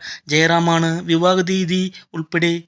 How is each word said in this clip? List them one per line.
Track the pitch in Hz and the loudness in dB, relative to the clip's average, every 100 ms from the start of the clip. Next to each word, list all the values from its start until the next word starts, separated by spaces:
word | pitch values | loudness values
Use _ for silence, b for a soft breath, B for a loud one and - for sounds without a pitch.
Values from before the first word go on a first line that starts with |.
| B B - | B B -2
ജയറാമാണ് | 151 165 170 170 165 165 165 | 2 2 2 2 2 0 -2
വിവാഹ | 170 165 180 185 | -2 2 2 2
തീയതി | 175 190 175 185 185 B B | 0 -2 -2 -2 -4 B B
ഉൾപ്പെടെ | 165 156 170 170 170 | -10 -6 -2 0 -2